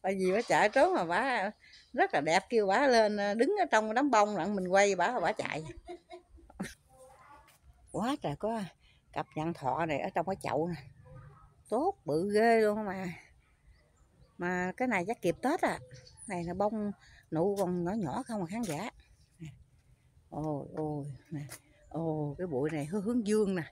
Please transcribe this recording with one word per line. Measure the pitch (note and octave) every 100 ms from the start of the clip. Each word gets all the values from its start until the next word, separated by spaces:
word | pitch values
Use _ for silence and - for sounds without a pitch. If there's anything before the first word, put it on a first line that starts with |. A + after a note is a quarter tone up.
Bà | F#3
gì | G3 F#3
bà | G3
chạy | A#3+ D#3 G3+
trốn | B3+ E4+
mà | F4
bà | E3+ F3 C4+ B3 G3 - - - -
rất | - F#4+
là | D#3+
đẹp, | C#3+ E3+ -
kêu | A#3 G3+
bà | G3+ C#4
lên, | A#3 G#3+ G#3 G3+ G#3+
đứng | C#4 G#4
ở | E4+
trong | A3 G#3+
đám | A3 C#4+
bông | A#3 G#3 G#3
lận | E3+ G#3
mình | F#3
quay | F#3 G3+
bà, | F#3 F3 B3
bà | F3
chạy. | G#3+ - C#3+ D#3+ E4+ - F4 _ F4 _ - - - - - _ - - - - - - _ - - _
Quá | - A3+ C#4+
trời | E3 C#3+
có | G#3 A#3 F#3 _ _ _ _
cặp | - D3 -
vạn | D#3+
thọ | E3+ C3+ C3+ E3
này | C#3+
ở | -
trong | F#3 E3
cái | F#3+
chậu | - B2+ E3+
nè. | E3 - - - - - - - _ -
Tốt | G#3+ E4+ G4
bự | - D3+ G3
ghê | G#3 A3+ A3+
luôn | G#3+ G#3
mà. | G#3+ F#3+ F#3 E3 - _ _ _ _ _ _ _ _ _ - _
Mà | F3+ F3+ F3+ F#3
cái | B3+
này | G3+ F3
chắc | A#3
kịp | F3+ E3
Tết | B3+ E4+
à. | D4+ D#3 - - - - -
Này | F3+
là | E3+
bông | F3 G#3 A3 G#3 G3 - - _
nụ | D#3 F3+ G3
còn | F3+ F3+
nhỏ | E3+
nhỏ | A3 E3+ G3 C4+
không | A3
à | E3
khán | G#3+
giả. | A3+ D3 A3+ - _ _ _ _ D#3+ - - _ _ _ _ _ _
Ôi, | D3 D#3 C#3+ C3+ -
ôi, | D#3 D3 C#3+ C3+ _
nè. | D3+ C#3+ - _ _ -
Ồ, | D3+ E3 D#3 D3 D3
cái | F3+
bụi | C3 D3+
này | D#3+
hướng, | C#3+ G#3
hướng | G3 B3 G3+
dương | G#3+ G3+
nè. | F#3 D3